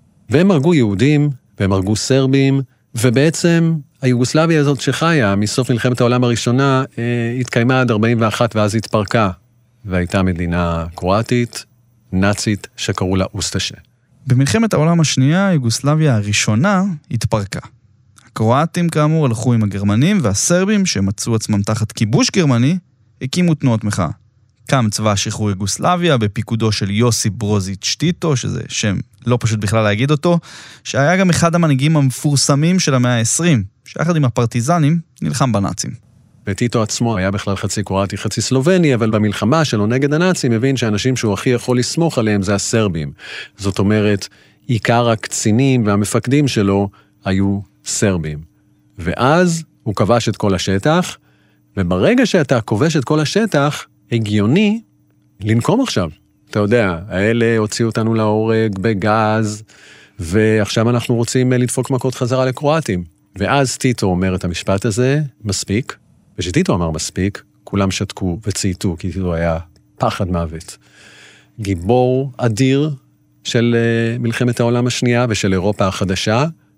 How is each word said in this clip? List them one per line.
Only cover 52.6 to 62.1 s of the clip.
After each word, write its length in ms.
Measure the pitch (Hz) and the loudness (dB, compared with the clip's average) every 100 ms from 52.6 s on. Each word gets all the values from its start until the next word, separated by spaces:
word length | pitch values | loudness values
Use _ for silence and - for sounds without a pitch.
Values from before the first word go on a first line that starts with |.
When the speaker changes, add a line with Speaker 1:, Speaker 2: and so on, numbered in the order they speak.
Speaker 1:
כובש 360 | - 104 156 156 | 0 0 0 0
את 80 | |
כל 160 | 123 156 | 0 0
השטח, 640 | 151 196 220 - 143 - - _ - | 0 0 0 0 0 -2 -12 _ -4
הגיוני 680 | 117 107 104 101 170 208 226 - _ _ _ _ - | -4 0 0 2 4 2 0 -6 _ _ _ _ -10
לנקום 400 | 104 117 117 214 | 0 0 2 0
עכשיו. 300 | 277 - 85 - _ _ - | 0 -2 -4 -6 _ _ -8
אתה 80 | 107 | -2
יודע, 400 | 104 120 101 82 101 | 2 2 2 -2 -6
האלה 500 | 90 104 117 113 117 | -2 0 2 2 0
הוציאו 300 | 107 - 113 | -2 -2 -2
אותנו 260 | 113 113 | 0 0
להורג 640 | 113 107 107 110 110 110 95 | 0 0 0 2 0 0 0
בגז, 840 | 113 104 107 110 107 110 107 107 110 - - - - - | -2 0 0 2 2 0 -2 -6 -14 -20 -20 -20 -20 -12
ועכשיו 720 | 82 101 107 110 101 - 113 | -2 2 2 2 0 0 0
אנחנו 240 | 120 - | 0 0
רוצים 380 | 117 117 131 127 | -2 0 0 2
לדפוק 380 | 127 123 - 123 | 2 0 -2 -2
מכות 240 | 135 131 | -2 -2